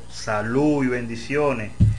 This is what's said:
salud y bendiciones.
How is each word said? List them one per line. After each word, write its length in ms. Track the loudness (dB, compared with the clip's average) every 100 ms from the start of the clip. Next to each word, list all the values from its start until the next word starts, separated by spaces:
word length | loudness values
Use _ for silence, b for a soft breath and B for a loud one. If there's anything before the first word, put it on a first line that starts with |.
| -12
salud 720 | -8 -4 -2 0 2 2 2
y 40 | 2
bendiciones. 800 | 0 -4 -8 -4 0 0 0 -6 2 4